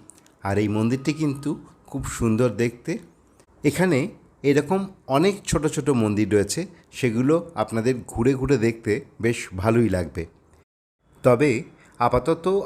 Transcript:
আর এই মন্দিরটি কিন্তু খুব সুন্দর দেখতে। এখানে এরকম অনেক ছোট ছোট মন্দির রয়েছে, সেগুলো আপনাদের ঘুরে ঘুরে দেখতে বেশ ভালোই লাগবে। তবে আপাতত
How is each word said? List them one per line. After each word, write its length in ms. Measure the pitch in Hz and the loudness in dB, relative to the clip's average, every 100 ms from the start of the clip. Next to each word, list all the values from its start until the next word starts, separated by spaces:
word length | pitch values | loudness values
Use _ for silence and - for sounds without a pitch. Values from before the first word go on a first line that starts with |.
| - - _ _ | -16 -20 _ _
আর 100 | 98 101 | -2 0
এই 100 | 104 | 0
মন্দিরটি 440 | 104 113 131 160 | 0 0 -2 -4
কিন্তু 360 | 151 151 139 147 - - - - | -2 -4 -4 -6 -8 -12 -20 -12
খুব 160 | 135 - | -10 -8
সুন্দর 380 | - 117 110 127 101 | -2 0 2 2 0
দেখতে। 360 | 117 - - 165 - _ _ _ _ _ | -2 -4 -8 -8 -10 _ _ _ _ _
এখানে 340 | 151 - 185 135 160 - _ _ | -2 2 2 2 -2 -8 _ _
এরকম 360 | 139 143 143 190 196 - - | 0 2 2 -2 -4 -10 -2
অনেক 260 | 135 190 196 | 2 2 0
ছোট 180 | - 170 147 | -2 -2 -2
ছোট 220 | 147 139 | -2 0
মন্দির 340 | 123 107 104 104 | 2 2 0 2
রয়েছে, 300 | 104 98 - 185 - _ | 2 2 -4 -8 -12 _
সেগুলো 420 | - 123 110 131 165 170 | -4 -2 0 2 2 0
আপনাদের 400 | - 110 113 113 127 - | -4 -4 -2 0 -2 -4
ঘুরে 260 | - 120 | 0 2
ঘুরে 220 | 131 135 131 | 2 2 2
দেখতে 340 | 113 113 107 107 - - | 2 0 -2 -4 -4 -4
বেশ 180 | 113 120 - | -2 -2 -6
ভালোই 340 | 92 110 117 110 | -2 2 4 4
লাগবে। 340 | 92 82 - 82 _ _ _ _ _ _ _ _ _ | 0 -2 -6 -10 _ _ _ _ _ _ _ _ _
তবে 260 | 131 120 147 113 - - - - | 2 4 4 0 -4 -16 -14 -2
আপাতত 460 | 120 127 127 165 185 196 | 0 2 0 -2 0 -2